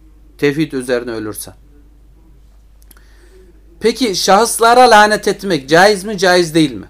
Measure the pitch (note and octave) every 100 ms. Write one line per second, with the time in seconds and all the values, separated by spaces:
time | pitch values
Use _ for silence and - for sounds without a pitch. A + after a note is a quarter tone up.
0 | _ _ _ - D3 C#3+ D3 C#3 B2+ B2
1 | A#2+ A2 G#2+ G#2 - - _ _ _ _
2 | _ _ _ _ _ _ _ _ _ _
3 | _ _ _ - - _ _ _ G#3+ A#3+
4 | B3 F3 - G3 A3+ - A3+ B3 B3 G#3+
5 | G#3 G#3 G#3 G3 G3 D#3 C3+ D#3+ G3+ G3+
6 | G3+ G3 F3+ F3+ E3 D#3+ D3 G#2